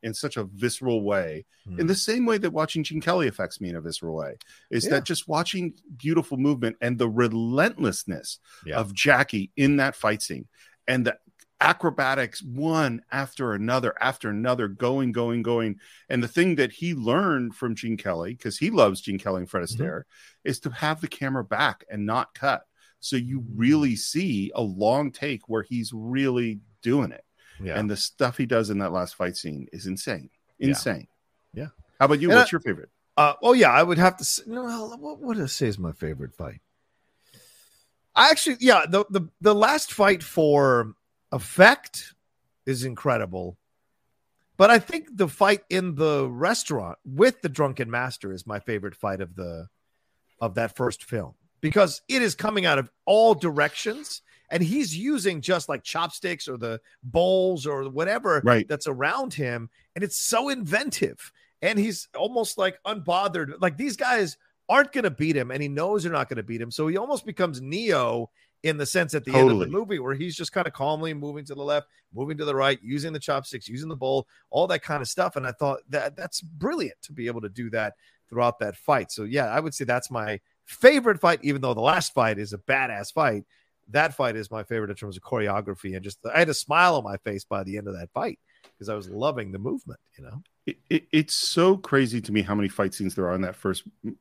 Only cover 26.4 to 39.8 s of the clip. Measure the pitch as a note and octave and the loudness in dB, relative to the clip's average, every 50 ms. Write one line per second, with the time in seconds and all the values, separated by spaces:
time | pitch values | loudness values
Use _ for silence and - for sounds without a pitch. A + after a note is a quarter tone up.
26.4 | A#2+ A2+ G#2+ G2+ - _ _ _ - A#2 C3+ C#3+ A2+ D#2 A1 - - _ _ _ | 0 -2 -4 -8 -12 _ _ _ -2 0 2 2 2 -2 -4 -12 -20 _ _ _
27.4 | _ _ - - G2 F2+ D#2 G#2 G#2+ G#2 G#2 - - - - - C3+ B2 - - | _ _ -16 -12 -8 -6 -4 -2 -2 -2 -2 -4 -4 -4 -2 0 -2 0 0 -2
28.4 | B2+ A2+ B2 A2+ A2 G#2 G#2 G2+ G2 F2 F2 F#2 F2+ - - - F2+ F2+ F2 - | -2 2 2 2 2 0 -2 -2 -2 -2 -2 -2 -4 -4 -4 -4 -4 -4 -4 -6
29.4 | - D#2+ D2 C#2 C2+ - - G2 - F#2+ F#2+ - - - G#2 D#2 C2 - _ _ | -8 -10 -10 -10 -12 -14 -14 -12 -8 -8 -8 -6 -6 -6 -6 -8 -8 -14 _ _
30.4 | _ _ _ - B2+ C#3 C#3 - - B2+ F#2 - - - _ _ _ _ _ _ | _ _ _ -2 0 0 0 0 -2 -4 -4 -6 -8 -18 _ _ _ _ _ _
31.4 | _ _ - A2+ D3+ D3 - _ - _ _ - C3+ C#3 D3+ C#3 D#3+ F3 G#3+ B3 | _ _ -12 -12 -12 -12 -14 _ -20 _ _ 2 4 4 4 4 6 8 8 8
32.4 | B3 - F3 D#3+ - G#3+ F3+ - - - _ _ _ _ - D3 D3 D3 C#3+ - | 8 6 2 -2 -2 -2 -6 -6 -8 -18 _ _ _ _ 2 4 4 4 4 4
33.4 | - A#3+ B3+ B3 F#3 C3 A#2+ D3 E3+ F3 E3+ D#3+ F3+ F#3 F3+ - C#3+ - - - | 4 6 8 8 8 8 8 8 6 6 6 6 4 4 4 2 -4 -4 -4 -4
34.4 | - A3 A#3 B3 B3+ A#3 A#3 A3+ G#3+ A3+ A#3 C4 D4 D4+ D4+ C#4+ D4+ B3 A3 G#3 | -6 -8 -10 -8 -8 -6 -8 -8 -8 -10 -12 -12 -12 -12 -12 -8 -6 -4 -4 -2
35.4 | C#3+ C3 - - C#3+ A2 G2 F#2+ F2+ D#2+ D2+ - D#2+ D2+ D2+ C2 C#2+ B1+ - - | -2 -4 -2 0 0 0 0 -2 -6 -8 -6 -6 -6 -8 -6 -8 -10 -12 -12 -12
36.4 | E2 C#2 - - _ _ _ _ _ _ _ _ _ _ _ _ _ _ _ - | -12 -12 -12 -16 _ _ _ _ _ _ _ _ _ _ _ _ _ _ _ -20
37.4 | _ _ _ _ _ _ _ _ _ _ _ _ _ _ - - B3 D4+ D#4 - | _ _ _ _ _ _ _ _ _ _ _ _ _ _ 6 6 8 8 8 4
38.4 | - D#4 B3 A#3 B3 B3+ G#3+ F3 D#3 D#3+ F#3 G3+ G#3 G#3 G3 F#3+ D#3+ - _ - | 2 -2 0 4 6 8 8 8 6 4 2 2 2 2 -2 -4 -4 -4 _ 2
39.4 | E3+ G#3+ G#3 G#3 A3 B3+ D4+ D4+ | 4 4 6 6 6 4 4 2